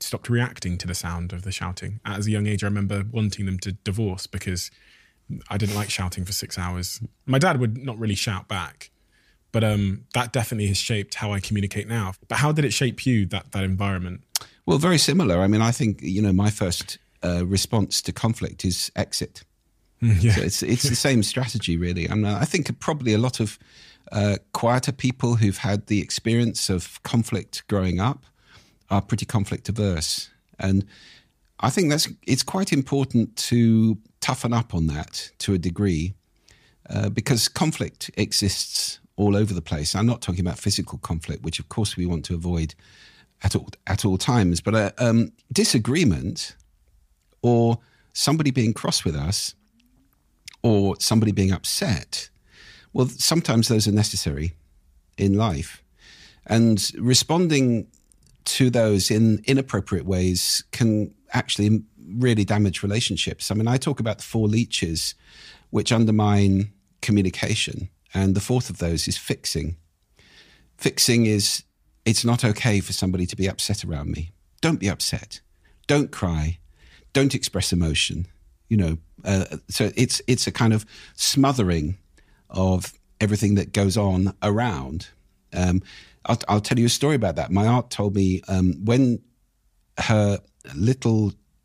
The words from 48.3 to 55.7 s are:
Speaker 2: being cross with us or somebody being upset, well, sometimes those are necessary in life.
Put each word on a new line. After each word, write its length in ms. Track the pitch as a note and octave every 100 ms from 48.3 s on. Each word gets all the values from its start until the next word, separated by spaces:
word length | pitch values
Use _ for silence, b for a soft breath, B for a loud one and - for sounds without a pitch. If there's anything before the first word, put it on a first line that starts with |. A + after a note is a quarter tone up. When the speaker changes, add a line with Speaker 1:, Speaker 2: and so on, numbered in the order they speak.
| D#3 D3
Speaker 2:
being 220 | C3 A2
cross 320 | - - -
with 100 | F#2
us 400 | D2 D#2 G#2 - - _ _ _ _ _ _ _ _ - -
or 340 | A#2 G#2 G2 -
somebody 340 | - A2 G#2+
being 200 | G2 F#2+
upset, 760 | F#2 - - F#3 E2+ - - - _ B B B B B
well, 140 | C3 B2+
sometimes 600 | - - E3 D#3+ A2+ A2
those 180 | A2 G#2
are 60 |
necessary 640 | G#2 G#2+ G2 D#2+ C#2+ F2 - _ _ _ _ _ -
in 180 | G2
life. 480 | G2+ A2+ D2+ -